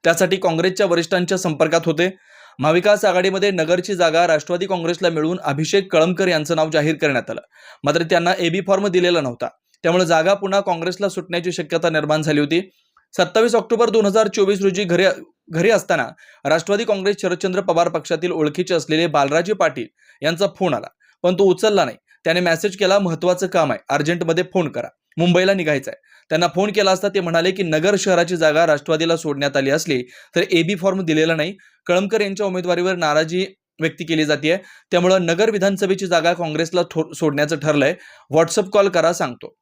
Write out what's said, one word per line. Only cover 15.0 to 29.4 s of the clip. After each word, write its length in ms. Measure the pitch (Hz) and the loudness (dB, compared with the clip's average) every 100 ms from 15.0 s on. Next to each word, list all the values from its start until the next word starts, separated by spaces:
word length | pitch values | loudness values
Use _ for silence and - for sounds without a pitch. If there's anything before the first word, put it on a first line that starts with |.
| 190 - - _ _ | 2 0 -12 _ _
घरी 200 | 165 185 | 0 2
असताना 360 | 208 - 165 117 - - _ | 2 0 -2 -2 -10 -20 _
राष्ट्रवादी 400 | 139 160 165 202 | 0 0 0 -2
काँग्रेस 320 | 226 196 190 202 | 0 0 -2 -2
शरदचंद्र 380 | 190 175 190 185 | -4 -2 -2 -2
पवार 280 | 190 165 175 | 0 2 2
पक्षातील 420 | 165 - 165 180 | -2 -4 -4 -2
ओळखीचे 440 | 165 151 147 180 | -2 -2 -2 -2
असलेले 320 | 175 - 156 170 | -2 0 -2 0
बालराजे 460 | 147 139 156 175 | 0 2 0 0
पाटील 340 | 208 165 131 110 _ _ _ | 0 -2 -2 -12 _ _ _
यांचा 240 | 147 165 196 - | -4 -2 -4 -2
फोन 160 | 185 | -2
आला, 120 | 120 - _ _ _ | -2 -6 _ _ _
पण 120 | 175 | -2
तो 100 | 180 | 2
उचलला 400 | 196 165 214 202 | 2 4 2 2
नाही. 120 | 139 104 _ _ | 0 -4 _ _
त्याने 160 | 165 170 | -2 0
मेसेज 360 | 175 165 208 190 | 0 0 -2 0
केला, 220 | 190 202 | 2 2
"महत्त्वाचं 480 | 185 165 175 180 190 | 2 -2 0 0 0
काम 260 | 185 151 | 0 0
आहे, 80 | 110 - | -2 -2
अर्जंटमध्ये 540 | 143 151 170 165 165 175 | -2 0 0 0 0 0
फोन 160 | 190 151 | -2 -2
करा, 200 | 123 - _ _ - | -6 -10 _ _ -2
मुंबईला 380 | 175 175 185 | 2 4 4
निघायचं 360 | 196 156 143 - | 2 0 -2 -4
आहे." 100 | - _ _ _ | -16 _ _ _
त्यांना 180 | 160 175 | 0 0
फोन 260 | 170 208 | 0 0
केला 180 | 208 196 | 2 2
असता 180 | 190 202 | 2 0
ते 120 | 196 | -2
म्हणाले 300 | 175 165 175 | 0 0 0
की 120 | 190 | -2
नगर 320 | 175 156 180 202 | -2 0 2 0
शहराची 380 | 196 175 170 180 | 2 2 2 2
जागा 300 | 156 151 170 | 2 4 2
राष्ट्रवादीला 500 | 147 - 156 165 165 | 0 0 -2 0 -2
सोडण्यात 400 | 165 139 | -2 -2